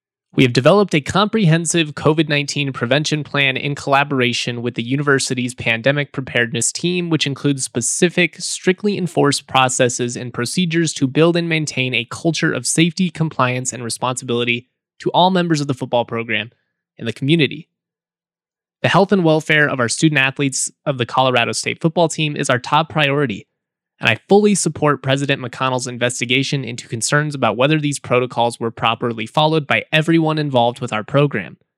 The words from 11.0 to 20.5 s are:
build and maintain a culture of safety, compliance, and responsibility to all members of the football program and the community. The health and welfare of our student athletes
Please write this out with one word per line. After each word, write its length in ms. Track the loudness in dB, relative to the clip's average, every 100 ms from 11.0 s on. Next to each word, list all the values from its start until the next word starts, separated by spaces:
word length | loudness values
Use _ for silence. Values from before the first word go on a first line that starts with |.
| 0
build 300 | 4 2 2
and 120 | 0
maintain 460 | -2 -2 -2 -2
a 140 | -2 -4
culture 420 | -4 -2 0 -2
of 140 | -2 -2
safety, 460 | 2 2 2 -4
compliance, 600 | -2 -4 0 0 -2 -6
and 120 | -8
responsibility 880 | -8 -4 -4 -4 -4 -2 0 -2 -6 _ _ _
to 140 | -2
all 180 | 2 2
members 320 | 2 0 0
of 60 | -2
the 80 | -4
football 280 | -2 -2
program 480 | -2 -6 -4 -4 -6 _ _ _ _ -10
and 100 | -10
the 60 |
community. 560 | -4 2 2 2 -2 -14 _ _ _ _ _ _ _ _ _ _ _
The 80 | 0
health 220 | 2 4
and 120 | 2
welfare 460 | 4 2 2 2 2
of 100 | 0
our 80 | -2
student 320 | 2 2 4
athletes 520 | 0 0 -2